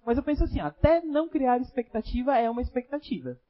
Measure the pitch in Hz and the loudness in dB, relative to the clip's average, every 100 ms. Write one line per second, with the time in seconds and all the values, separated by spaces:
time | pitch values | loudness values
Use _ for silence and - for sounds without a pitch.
0 | 240 240 285 294 330 - 151 - 285 330 | 0 -2 0 0 0 -2 -6 2 4 4
1 | 330 294 330 302 254 247 254 - 233 220 | 2 -2 0 0 2 2 0 -6 -4 -6
2 | - 240 254 254 233 240 247 254 247 294 | -2 -2 2 2 2 -2 -4 -6 -6 -10
3 | - 196 247 247 | -6 -6 -6 -12